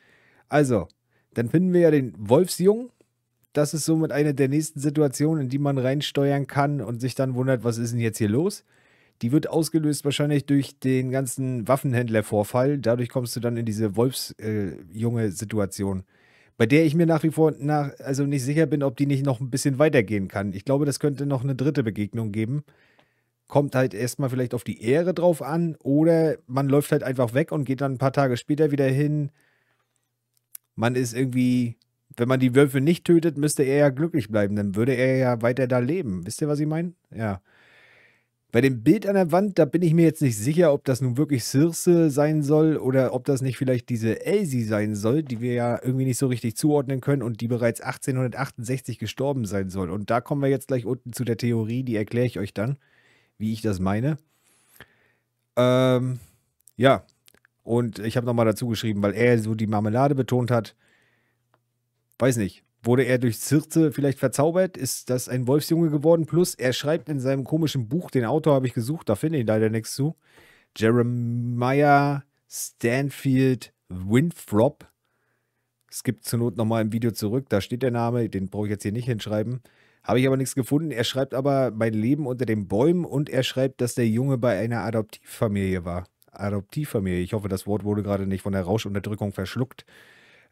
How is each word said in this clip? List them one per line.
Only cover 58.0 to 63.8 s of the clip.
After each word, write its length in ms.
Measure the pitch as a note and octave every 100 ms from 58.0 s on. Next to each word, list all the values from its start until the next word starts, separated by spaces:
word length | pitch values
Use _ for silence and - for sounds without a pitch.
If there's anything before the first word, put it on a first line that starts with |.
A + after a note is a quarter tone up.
| A2+ B2+
habe 80 | B2+
nochmal 220 | A#2 A2+
dazu 200 | G#2 B2
geschrieben, 360 | G#2+ A2+ G2+
weil 100 | G2+
er 240 | G2+ A#2+ A#2
so 160 | G#2+
die 140 | A2 G#2+
Marmelade 480 | G#2+ G#2+ A#2 C#3 C3+
betont 340 | B2+ B2+ A#2+
hat, 260 | A#2+ G2+ - _ _ _ _ _ _ _ _ _ _ _ _ _ -
weiß 200 | B2+ A#2
nicht, 260 | F#2+ - _ _
wurde 200 | A#2 B2
er 140 | B2 B2+
durch 200 | B2 G#2+
Circe 540 | - D3+ - E3